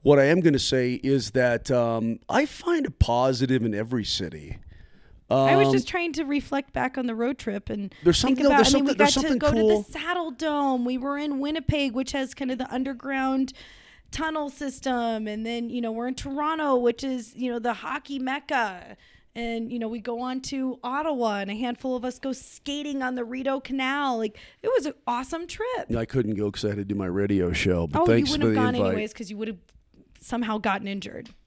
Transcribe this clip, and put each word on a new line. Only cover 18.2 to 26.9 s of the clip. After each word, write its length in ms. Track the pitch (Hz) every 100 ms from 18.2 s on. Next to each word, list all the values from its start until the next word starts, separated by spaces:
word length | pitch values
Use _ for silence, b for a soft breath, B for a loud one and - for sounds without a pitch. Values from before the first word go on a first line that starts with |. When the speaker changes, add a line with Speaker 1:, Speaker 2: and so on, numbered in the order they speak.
| 254 277 285 285 220 180 - - b b b -
Speaker 2:
And, 340 | 233 233 226
you 80 | 240
know, 80 | 220
we 140 | 233
go 200 | 220 233
on 200 | 254 262
to 400 | 262 277 262 247
Ottawa, 540 | 247 269 311 277 233 202
and 120 | 196
a 20 |
handful 400 | 208 247 240 262
of 100 | 254
us 140 | 247 247
go 140 | 269
skating 680 | 262 - - - 285 294 277
on 140 | 254
the 100 | 254
Rideau 360 | 233 254 262 269
Canal. 580 | - 269 262 285 277 233
Like, 180 | 220 - B B
it 80 | 427
was 120 | 508 294
an 80 | - -
awesome 400 | 240 262 330 339
trip. 420 | - 453 508 -
Speaker 1:
No, 100 | 117
I 60 | 113
couldn't 280 | 135 107
go 160 | 104 104
'cause 140 | 101
I 60 | 107
had 80 | 104
to 60 |
do 120 | 101